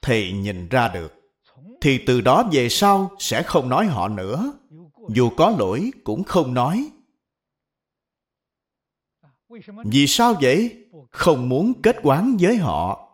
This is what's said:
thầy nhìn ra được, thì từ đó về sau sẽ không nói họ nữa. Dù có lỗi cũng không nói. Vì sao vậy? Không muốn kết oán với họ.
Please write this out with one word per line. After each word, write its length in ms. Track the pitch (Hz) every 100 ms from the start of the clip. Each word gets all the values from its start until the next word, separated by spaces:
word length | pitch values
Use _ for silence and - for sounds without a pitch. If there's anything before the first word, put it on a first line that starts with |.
thầy 300 | - 113 95
nhìn 360 | 101 101 92 87
ra 200 | 127 117
được, 240 | 95 78 _ _ _ _ _ 165 247
thì 240 | 151 127 -
từ 140 | 123
đó 280 | 117 147 240
về 160 | 147 120
sau 420 | - 202 196 190 -
sẽ 240 | - 180
không 260 | 170 170 127
nói 180 | 127 214
họ 220 | 117 92
nữa. 440 | 104 92 127 262 285 _ 151 175 _ -
Dù 220 | 113 120 -
có 180 | 202 208
lỗi 320 | 95 110 220 -
cũng 200 | - 110
không 300 | 196 185 135
nói. 360 | 123 123 202 302 _ _ _ _ _ _ _ _ _ _ _ _ _ _ _ _ _ _ _ _ _ _ _ 147 _ _ 233 - 208
Vì 220 | 226 254 -
sao 280 | - 240 208
vậy? 440 | 131 147 233 - _ 160 139
Không 380 | - - 143 123
muốn 340 | 127 214 254
kết 140 | 214 233
oán 340 | 151 139 226 226
với 160 | 175 240
họ. 520 | 147 76 87 98 -